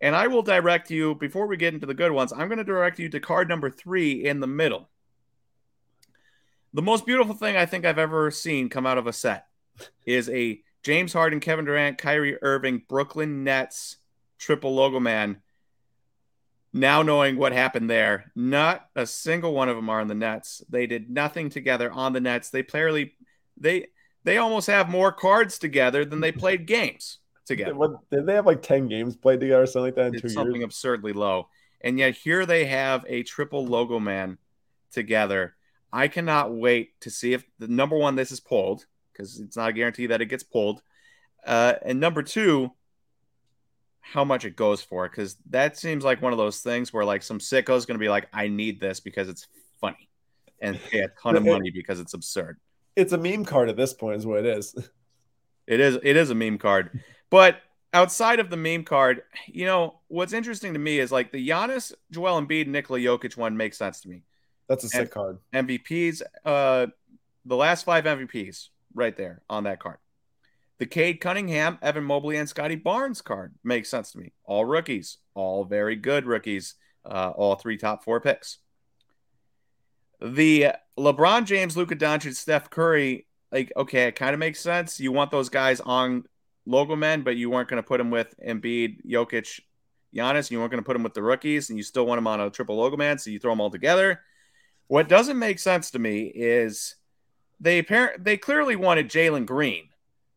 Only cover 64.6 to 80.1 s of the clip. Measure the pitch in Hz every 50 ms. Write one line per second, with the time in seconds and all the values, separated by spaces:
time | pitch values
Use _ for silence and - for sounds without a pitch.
64.6 | _ - 131 131 123 110 113 123 117 110 - 107 101 95 92 95 _ _ - 131
65.6 | 131 127 127 120 - - 165 170 170 170 165 165 - - - - - 156 143 143
66.6 | 139 135 131 127 123 113 - _ _ _ - _ _ _ _ _ _ 127 127 123
67.6 | 143 160 175 170 - - 170 165 151 156 151 135 131 - - 120 98 92 - -
68.6 | - - _ _ _ _ - 110 120 113 101 - 98 90 85 85 _ - 107 107
69.6 | 104 101 95 - - 90 80 - _ _ _ _ _ _ _ _ _ _ _ _
70.6 | _ _ _ - 127 - - 170 160 175 170 165 - 175 185 202 202 180 160 151
71.6 | 156 165 170 - - 147 147 156 147 143 143 143 143 151 151 151 151 147 - -
72.6 | 143 156 165 160 165 175 196 240 269 277 233 - - - 117 98 92 78 - _
73.6 | - 117 123 117 107 - - 120 104 - - 90 87 87 - _ _ - 101 104
74.6 | 110 120 151 165 165 151 127 98 85 - - - _ _ _ 98 95 95 92 98
75.6 | 98 92 101 104 104 107 113 107 104 127 143 143 131 123 117 110 - 113 101 95
76.6 | 90 - - _ _ _ _ _ _ - 104 95 92 92 - - 104 101 98 -
77.6 | - 117 110 101 - 107 107 - - 110 117 117 - 143 139 - - - - -
78.6 | _ _ _ _ _ _ _ _ _ _ _ _ _ _ _ _ _ _ _ _
79.6 | _ _ _ _ _ _ _ _ _ _